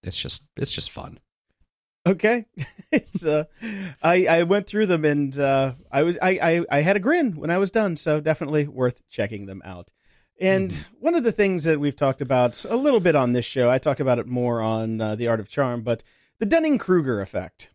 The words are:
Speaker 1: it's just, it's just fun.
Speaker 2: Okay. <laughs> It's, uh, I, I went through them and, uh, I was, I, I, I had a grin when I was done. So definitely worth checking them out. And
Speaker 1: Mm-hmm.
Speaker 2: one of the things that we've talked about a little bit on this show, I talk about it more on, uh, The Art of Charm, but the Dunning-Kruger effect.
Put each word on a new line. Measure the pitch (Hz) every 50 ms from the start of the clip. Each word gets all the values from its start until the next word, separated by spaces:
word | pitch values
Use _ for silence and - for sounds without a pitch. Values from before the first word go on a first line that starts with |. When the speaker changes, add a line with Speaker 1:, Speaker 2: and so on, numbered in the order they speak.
Speaker 1:
it's | - - -
just, | - - - - - _ _ _
it's | - - -
just | - - - -
fun. | - - 95 87 82 - _ _ _ _ _ _ _ _ _ _ _ _ _ _ _ _ _
Speaker 2:
Okay. | 175 196 - - 214 240 240 220 _
<laughs> | _ - 135 - - - - _
It's, | - - - - - - 175
uh, | 160 151 151 151 - _ _ 220 226 208 196 196 180 135 _ -
I, | 160 175 180 185
I | - 165 170 175
went | 170 196 208 202
through | - - 208 220
them | 185 180 160 151
and, | 151 147 147 143 139 131 143
uh, | 143 135 135 135 135 135 127 135 - _
I | - 139 151
was, | 170 175 -
I, | - 185 190 - - 170 165 175 170 -
I, | -
I | 143
had | 151 175 202
a | 208
grin | 180 240 330 359 311 240 170
when | 156 - 156
I | 170
was | 185 202 185
done. | - 226 214 196 165
So | 143 - 165 151 156
definitely | 147 160 156 - 170 139 151 151 143
worth | 147 - 123 127 123 120 _ _ _
checking | - - 107 101 110 101 101
them | 98 95 95 -
out. | 95 92 90 87 _ _ _ _ _ _ _ _ _ _ _
And | 185 190 190 190 190 185
Speaker 1:
Mm-hmm. | 165 151 - - _ _
Speaker 2:
one | 208 311 339
of | 339 233
the | 233
things | - - 208 196 185 175 143
that | 165 160 147
we've | 147 147 135
talked | - 147 135 131 _
about | 139 123 131 127 123 123 - - -
a | - 226
little | 247 269 294 269 220
bit | 170 180 156
on | 143 131 120 120
this | 123 113
show, | - - 135 123 120
I | 127
talk | 131 - 156 135 -
about | 143 131 123 120
it | -
more | 120 127 123 123 123 120 117
on, | 110 110 113 110 110 113 113 110
uh, | 110 107 107
The | 107 120
Art | 117 113 110
of | 104
Charm, | - - - 139 127 120 120
but | 110 120 117 113 _ _ _ _ _ _ _ _
the | 220
Dunning-Kruger | 202 320 330 320 311 285 233 - - 185 175 151 131 117 101
effect. | 95 - - 98 92 87 _ _ - - _